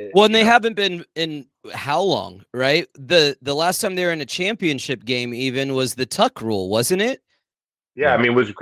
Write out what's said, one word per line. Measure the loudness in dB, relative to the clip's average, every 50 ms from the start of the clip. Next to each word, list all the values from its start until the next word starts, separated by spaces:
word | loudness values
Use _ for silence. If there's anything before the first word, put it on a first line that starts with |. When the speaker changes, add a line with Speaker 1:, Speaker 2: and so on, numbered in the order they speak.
| -8 0 4
Speaker 1:
Well, | 4 4
and | 6 4
they | 4
Speaker 2:
you | 4
know. | 4
Speaker 1:
haven't | 4 4 2 0 -2
been | -2 -4 -4 -4 -6 -10 -10 -8
in | -6 -6 -6 -6 -10 -14 _ _ _ -18 -14 -12
how | -8 -4 -2 0 0
long, | 2 2 0 0 -2 -6 -12 -18 -18 _ -4
right? | -2 0 2 2 0 0 -4 _
The, | -14 -2 2 4 4 4 2 0 -4
the | -6 -4 -2
last | 0 0 0 0 -2
time | -2 -4 -2
they | -2 -2
were | -2 -2
in | -4
a | -6
championship | -6 -6 -4 -4 -4 -2 -2 0 0 0 -2 -4 -6 -8 -6 -4
game | -2 -2 -2 -2 -4 -6
even | -4 -4 -2 -2 -2 -2 -2 0
was | 0 -2 -2 -2
the | -4 -6
Tuck | -4 0 0 0 0 -2 -4
rule, | -4 -2 -2 -2 0 0
wasn't | 0 0 2 2 0 0
it? | 0 0 -2 -6 _ _ _ _ _ _ _ _ _ _ _ _ _ _ _
Speaker 2:
Yeah, | -2 2 2
I | 4
Speaker 3:
Yeah. | 4
Speaker 2:
mean, | 4 4
it | 4
was, | 4 2 2 -2 -8